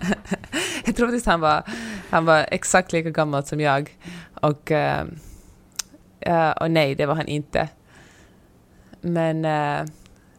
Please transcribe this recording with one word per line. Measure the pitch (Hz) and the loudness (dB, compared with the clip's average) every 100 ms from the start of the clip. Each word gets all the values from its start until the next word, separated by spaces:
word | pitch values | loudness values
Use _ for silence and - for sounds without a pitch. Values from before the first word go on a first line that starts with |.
| 175 208 | 0 -4
<laughs> | - - - 285 370 320 | -4 -8 -6 -6 -4 -6
Jag | - 233 | -4 0
tror | 233 | 0
faktiskt | 240 226 | 0 2
han | 170 | 2
var, | 156 151 - 233 226 208 - | 4 2 0 -8 -10 -12 -2
han | 175 | 2
var | 165 156 - | 6 6 4
exakt | 180 - 185 180 | -2 2 2 4
lika | 170 160 | 0 -2
gammal | 156 151 143 | 0 0 0
som | 143 151 | -2 0
jag. | 151 139 147 - - 175 - | 2 2 -2 -10 -18 -18 -18
Och, | - 151 147 - | -2 0 0 0
eh, | 156 143 139 - 160 - - - - - - - - _ - | 0 2 -2 -4 -10 -18 -20 -20 -20 -18 -12 -12 -14 _ -8
eh, | - 170 160 | -2 2 2
och | - 165 | 0 0
nej, | 165 143 | 2 2
det | 139 147 | 0 0
var | |
han | 160 - | -2 -2
inte. | 147 147 - 156 - _ - - - - - _ _ _ - - - | -4 -2 -2 -2 -6 _ -20 -20 -20 -20 -20 _ _ _ -20 -20 -10
Men, | 175 170 165 160 | -4 0 0 0
eh, | 160 151 147 147 156 - - - _ | 0 0 0 -2 -6 -12 -20 -20 _